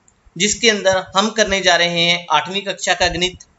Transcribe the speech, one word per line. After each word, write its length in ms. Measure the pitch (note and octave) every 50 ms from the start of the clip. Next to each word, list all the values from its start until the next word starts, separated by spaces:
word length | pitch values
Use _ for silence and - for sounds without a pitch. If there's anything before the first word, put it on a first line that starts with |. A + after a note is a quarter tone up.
| _ _ _ _ _ _ -
जिसके 320 | E3 F#3+ G#3 - - A#3+ A3+
अंदर 420 | G#3+ G3+ F#3 F#3+ F#3+ F#3 F#3 - -
हम 120 | F#3+ G#3 A3
करने 320 | G#3 A3 G#3 F#3+ F#3+ G3
जा 140 | F3+ F#3 E3+
रहे 260 | E3+ F3 F3 E3+ E3+
हैं 260 | E3+ E3+ F3 F3 F3 -
आठवीं 300 | D#3+ D3 D3 F3 F#3+ G3+
कक्षा 320 | G3 G3 F3+ - - G3 F3
का 140 | - F#3
गणित। 320 | F3 E3 E3+ F3+ F#3 F3+ - - _ _